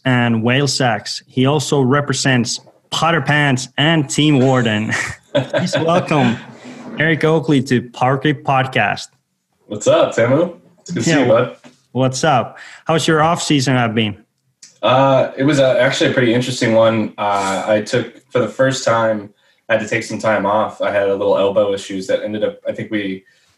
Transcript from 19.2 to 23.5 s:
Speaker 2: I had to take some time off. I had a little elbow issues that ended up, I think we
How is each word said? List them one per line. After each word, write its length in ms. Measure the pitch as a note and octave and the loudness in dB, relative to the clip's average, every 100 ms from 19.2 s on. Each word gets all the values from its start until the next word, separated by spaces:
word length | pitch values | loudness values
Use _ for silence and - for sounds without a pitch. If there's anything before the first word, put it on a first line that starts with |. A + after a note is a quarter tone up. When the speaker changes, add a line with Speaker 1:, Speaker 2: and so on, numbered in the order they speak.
| G2+ _ _ _ - | -6 _ _ _ -2
Speaker 2:
I 40 | |
had 80 | A2 | -2
to 80 | G#2+ | -2
take 160 | A2+ | -6
some 140 | - G#2+ | -6 -4
time 280 | A2+ G#2 G2 | -2 0 0
off. 340 | G#2+ G#2 - | 0 -2 -4
I 120 | G2 | -2
had 160 | G2+ G2 | 0 0
a 60 | |
little 220 | G2 G2+ F#2+ | 0 0 2
elbow 360 | G2 F#2+ G2+ | 2 2 0
issues 340 | G2 - F#2+ F#2 | -2 -6 -10 -4
that 160 | F#2+ | -4
ended 220 | G#2 G#2+ | -4 -4
up, 160 | G2+ - A2 | -4 -6 -8
I 40 | |
think 200 | G#2+ A2 | -8 -6
we 320 | G#2 G2 F#2+ - _ _ | -6 -6 -8 -12 _ _